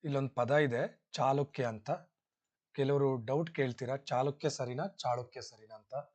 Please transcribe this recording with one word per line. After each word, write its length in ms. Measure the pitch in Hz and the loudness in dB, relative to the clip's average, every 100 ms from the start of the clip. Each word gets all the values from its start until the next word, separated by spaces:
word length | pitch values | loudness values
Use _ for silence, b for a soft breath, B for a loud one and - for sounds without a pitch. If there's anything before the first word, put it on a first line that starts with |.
ಇಲ್ಲೊಂದ್ 300 | 156 139 135 | 0 0 0
ಪದ 160 | - 120 | 0 4
ಇದೆ, 580 | 143 147 120 151 - _ | 4 4 2 -2 -6 _
ಚಾಲುಕ್ಯ 540 | - 131 139 143 - 123 | 0 2 2 0 -2 -4
ಅಂತ. 240 | 110 104 165 - _ _ _ _ _ _ | -4 -4 -6 -6 _ _ _ _ _ _
ಕೆಲವರು 440 | - 135 143 139 131 | -2 2 4 4 2
ಡೌಟ್ 380 | 113 139 165 | 0 -2 -2
ಕೇಳ್ತೀರಾ, 420 | 165 135 120 123 135 | 0 -2 -2 -4 -4
ಚಾಲುಕ್ಯ 540 | - 123 135 143 156 | -2 0 0 0 -4
ಸರಿನಾ, 360 | 139 123 123 190 | -2 -6 -4 -8
ಚಾಳುಕ್ಯ 560 | - 131 123 123 - | -6 -2 -2 -4 -12
ಸರಿನಾ 320 | 113 - 110 | -14 -16 -20
ಅಂತ. 200 | 110 _ 131 - | -20 _ -10 -10